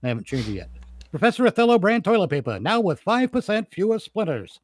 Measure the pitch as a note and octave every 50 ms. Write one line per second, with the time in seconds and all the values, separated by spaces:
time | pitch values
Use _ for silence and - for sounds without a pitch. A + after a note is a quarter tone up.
0 | - B2+ B2 A#2 A2 - - C3+ A#2+ G#2+ G#2 G2 F2 - - - - - - -
1 | - _ _ D3+ - A#3 A#3 - B3+ A#3+ - - A#3 A#3 A#3 A#3 F3 G3 A3+ A#3
2 | F#3 - A3+ A3+ G3 D3+ C3 C#3+ C3 - A2+ G2 G2+ C#3+ G#3 A#3 A#3 F#3+ D#3+ B2
3 | _ - G#3+ A#3+ B3+ B3 - B3 A#3 - G#3 G#3+ A3+ - - - F#3 G#3+ A3+ A3
4 | A3 - _ G#3 A3 E3+ D#3 A#2+ G2+ E2+ - -